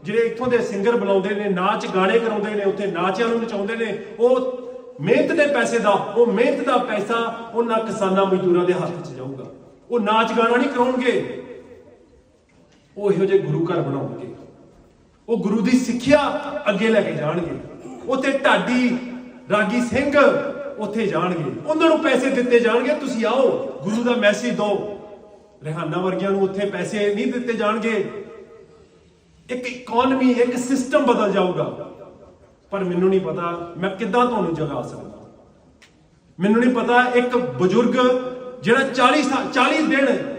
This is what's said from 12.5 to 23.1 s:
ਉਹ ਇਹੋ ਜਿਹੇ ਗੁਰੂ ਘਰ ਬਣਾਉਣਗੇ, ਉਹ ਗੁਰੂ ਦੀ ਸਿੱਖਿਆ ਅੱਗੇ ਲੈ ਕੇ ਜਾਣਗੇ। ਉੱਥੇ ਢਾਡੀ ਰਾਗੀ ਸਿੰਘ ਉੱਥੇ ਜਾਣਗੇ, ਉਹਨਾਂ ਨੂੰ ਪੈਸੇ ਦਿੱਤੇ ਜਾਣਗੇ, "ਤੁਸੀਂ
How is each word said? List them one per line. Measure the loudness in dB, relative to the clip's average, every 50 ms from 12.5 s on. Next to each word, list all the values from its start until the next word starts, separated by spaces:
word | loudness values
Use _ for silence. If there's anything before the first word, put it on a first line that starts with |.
| _ _ _ _ _ _ _ _ _
ਉਹ | -4 0 0
ਇਹੋ | 2 2 2
ਜਿਹੇ | 4 4 2
ਗੁਰੂ | 2 2 -2 -2 0
ਘਰ | 0 -2 -2
ਬਣਾਉਣਗੇ, | -2 -4 -4 -6 -6 -8 -10 -12 -12 -14 -16 -18 -20 -20 -20 -20 -20 -20 _ -20 -20 _ _ _ _ _ _ _ _ -2
ਉਹ | -2
ਗੁਰੂ | -2 0 0 0 0
ਦੀ | 2 2
ਸਿੱਖਿਆ | 2 2 2 -2 -4 -4 2 4 4 4 4 0 -4 -4 -6 -6 -8 -2 -2 0
ਅੱਗੇ | 0 2 2 4
ਲੈ | 4 2
ਕੇ | 2 0
ਜਾਣਗੇ। | -4 -4 -4 -2 -2 -4 -4 -6 -8 -10 -12 -14 -18 -18 -18 -18 -16 -12 -4 -4
ਉੱਥੇ | -2 0 0 0 -2 2
ਢਾਡੀ | 2 2 2 2 0 0 0 2 2 2 0 -2 -6 -10 -12 -14 -16 -16 -20 -20 -4 -2
ਰਾਗੀ | 0 0 0 0 0 -2
ਸਿੰਘ | -2 0 -2 -2 0 2 4 6 6 6 4 2 -4 -4 -8 -8 -10 -10 -8 -8
ਉੱਥੇ | -8 -6 -4 -2 -2
ਜਾਣਗੇ, | -2 0 -2 -2 -2 -2 -4 -4 -6 -6 -8 -4
ਉਹਨਾਂ | -4 0 4 4 4
ਨੂੰ | 4 4
ਪੈਸੇ | 2 2 2 2 2 0
ਦਿੱਤੇ | 0 0 2 4 4 4
ਜਾਣਗੇ, | 4 4 2 2 2 0 -2
"ਤੁਸੀਂ | -2 -2 -6